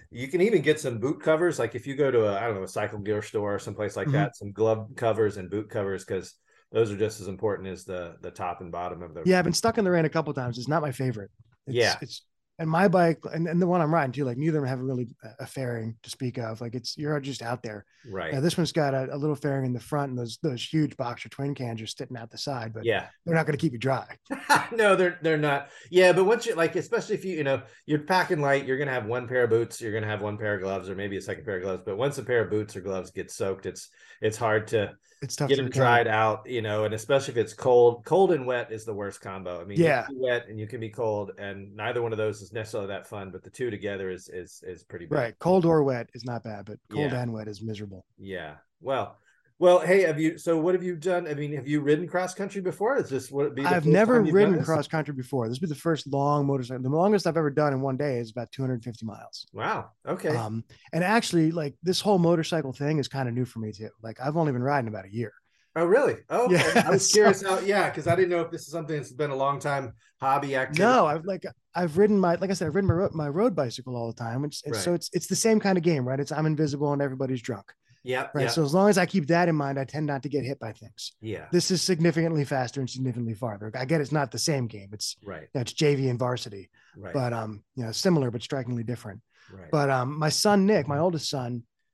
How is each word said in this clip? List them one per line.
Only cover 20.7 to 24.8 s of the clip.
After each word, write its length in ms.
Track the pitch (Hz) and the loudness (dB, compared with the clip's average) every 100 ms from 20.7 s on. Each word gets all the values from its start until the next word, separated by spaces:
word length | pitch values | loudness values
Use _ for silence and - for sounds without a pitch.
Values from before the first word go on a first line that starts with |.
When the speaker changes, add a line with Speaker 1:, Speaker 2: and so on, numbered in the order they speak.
| 156 143 - | 0 0 -2
Speaker 2:
Boxer 320 | 120 120 117 | -8 -8 -12
twin 260 | - 139 | -8 -6
cans 260 | 143 123 113 | -4 -6 -6
are 60 | 110 | -8
sitting 300 | - 127 123 | -10 -10 -10
out 140 | 113 | -12
the 80 | - | -10
side, 340 | - 131 110 | -8 -6 -8
but 100 | 110 | -4
Speaker 1:
Yeah. 220 | 117 98 - - | 0 0 -2 -10
Speaker 2:
they're 100 | - | 0
not 120 | 165 156 | 2 2
gonna 120 | 143 | 0
keep 140 | 165 | -2
you 60 | 120 | -2
dry. 380 | 135 127 95 - _ | -2 -2 -4 -16 _
Speaker 1:
<laughs> 60 | 269 - 277 - | -10 2 2 4
No, 240 | 233 | 2